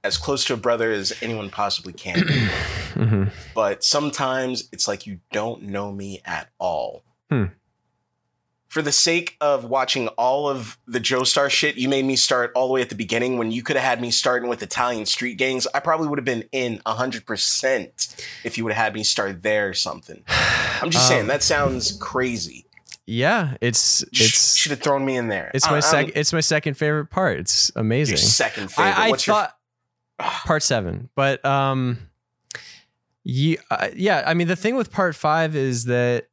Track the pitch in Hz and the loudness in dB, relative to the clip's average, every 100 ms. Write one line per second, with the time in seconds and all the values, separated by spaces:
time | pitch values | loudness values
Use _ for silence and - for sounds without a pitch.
0 | 101 - - 139 - 120 120 117 113 107 | -2 -4 -2 -2 0 0 2 2 2 0
1 | 95 - 113 113 101 - 101 - 92 85 | -2 -4 -6 -6 -6 -4 -2 -2 -8 -14
2 | - 127 170 139 107 76 78 - - - | -4 -2 0 0 0 -2 -6 -6 -6 -2
3 | 113 107 98 - - - 104 98 - 147 | 2 2 0 -4 -8 -2 0 0 0 2
4 | 147 - 135 131 127 123 - 95 - 101 | 0 -2 -2 0 -2 -4 -8 -4 -4 -4
5 | - 92 _ 107 110 117 101 101 101 98 | -6 -14 _ -4 -4 -6 -6 -6 -6 -8
6 | 98 95 - 80 - _ 90 80 53 - | -10 -12 -8 -8 -8 _ -4 -2 -4 -8
7 | _ _ _ 139 95 - _ _ _ _ | _ _ _ -2 -2 -6 _ _ _ _
8 | _ _ _ _ _ _ _ 156 147 - | _ _ _ _ _ _ _ -4 2 4
9 | - 170 170 - 147 135 120 131 127 135 | 4 2 -2 -2 2 2 0 0 0 0
10 | 113 - 123 139 143 135 110 - - 120 | -2 0 0 2 0 -2 -4 -8 -4 -2
11 | 110 131 131 - 139 - 156 131 127 139 | 0 2 4 2 2 2 0 0 0 2
12 | 135 131 - 127 117 127 127 131 123 104 | 2 2 4 2 2 0 2 2 0 -4
13 | 104 113 123 127 113 113 120 139 131 120 | -2 0 0 0 -2 -4 -2 0 0 -2
14 | 120 - 135 123 123 117 98 - 123 117 | 0 0 2 0 0 -4 -4 -2 0 0
15 | 104 - 123 101 131 127 120 139 170 160 | -2 -2 -4 -2 -2 0 -2 -2 0 0
16 | 156 143 127 120 107 131 123 110 110 110 | 0 -2 -2 -4 -4 -4 -4 -4 -4 -2
17 | 127 117 - 104 - - 135 127 90 - | -2 -4 -8 -2 0 0 2 0 -2 -6
18 | - - - - 117 - 113 101 107 104 | -6 -6 -14 -10 -4 -2 0 0 0 0
19 | 104 - 98 92 104 107 101 90 - - | 0 0 -2 -2 0 0 0 -2 -4 -6
20 | - - - - - - - - - 123 | -14 -20 -4 0 2 0 0 -2 0 4
21 | 127 127 107 143 - 147 143 127 120 - | 6 4 2 0 2 2 2 0 -4 -4
22 | - 127 127 117 85 64 _ _ - - | -6 -2 -2 -2 -8 -12 _ _ -16 -16
23 | - 113 139 226 160 123 120 113 - - | -6 0 2 2 0 0 0 2 2 2
24 | - - 113 - - - 151 143 151 139 | 0 4 4 6 4 4 2 0 0 2
25 | 135 131 117 98 76 135 160 151 147 156 | 0 -2 -2 -4 -2 0 2 4 4 4
26 | 151 - 151 165 156 151 151 143 151 151 | 2 0 0 2 2 2 0 -2 0 0
27 | 151 - 185 78 90 - - - 110 120 | -2 0 0 0 0 2 2 0 0 2
28 | 147 95 - - 113 - 95 - 185 196 | 2 4 4 4 2 -2 -4 2 2 4
29 | 226 - - 214 - _ _ _ _ _ | 2 2 2 2 2 _ _ _ _ _
30 | _ - - - - 156 - 120 90 90 | _ -8 -6 -6 -2 0 2 0 -2 -6
31 | 123 - 139 135 135 139 135 131 127 117 | -8 0 0 2 0 0 0 0 -2 -4
32 | - _ _ _ _ - - - _ _ | -10 _ _ _ _ -14 -14 -20 _ _
33 | _ _ - 127 151 - - - 98 - | _ _ -4 0 2 0 -2 -4 -4 -2
34 | 190 165 - 165 170 180 208 254 226 - | 0 0 2 0 0 0 0 -2 -2 -2
35 | 180 147 156 156 160 156 135 120 120 123 | -2 0 0 2 0 0 0 0 0 2
36 | 123 120 - | 2 0 -4